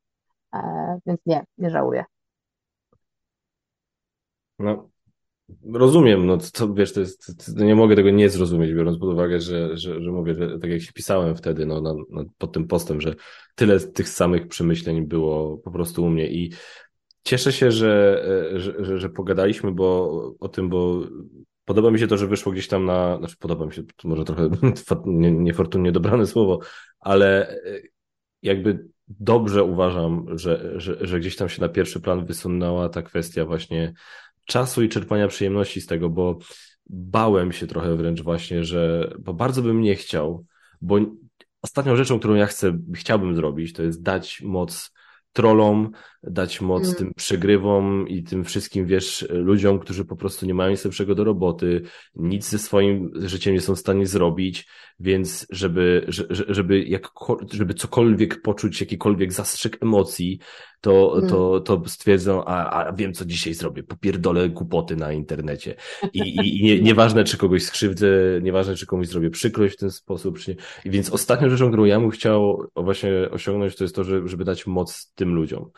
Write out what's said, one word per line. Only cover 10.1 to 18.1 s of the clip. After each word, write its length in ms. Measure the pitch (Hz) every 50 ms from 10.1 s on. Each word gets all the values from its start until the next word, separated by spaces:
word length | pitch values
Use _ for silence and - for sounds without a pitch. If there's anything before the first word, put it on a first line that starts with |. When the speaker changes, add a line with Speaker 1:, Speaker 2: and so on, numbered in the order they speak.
Speaker 2:
mówię, 220 | 90 87 82 85 80
że 240 | 85 87 82 - 82
tak 120 | 87 87
jak 120 | 87 82
się 100 | 85 -
pisałem 440 | - - - - 98 92 87 82 80
wtedy, 300 | - - 82 80 78 78
no, 140 | 78 78 78
na, 140 | 78 80 78 76 76 -
na, 140 | 82 80 76 90 - -
pod 140 | 90 82
tym 140 | - 82 82
postem, 340 | - 90 85 82 - 78 76
że 140 | 78 80 76 - - - - - - _ _
tyle 260 | - 120 104 101 92
tych 280 | 85 - - - 90 -
samych 400 | - - 87 87 90 82 85 -
przemyśleń 580 | - - 87 82 82 82 - 85 82 82 78
było 520 | 76 82 82 80 78 78 78 78 76 76 73
po 120 | - 90
prostu 340 | 85 85 85 85 - 85 85
u 60 | 85
mnie 200 | 82 80 78 -
i 200 | - 85 87 82 85 - - - - - - _ _ _ _ _ _ _ -
cieszę 280 | - 127 123 - 143
się, 180 | 131 - 131 123
że, 500 | 113 110 113 107 104 101 101 101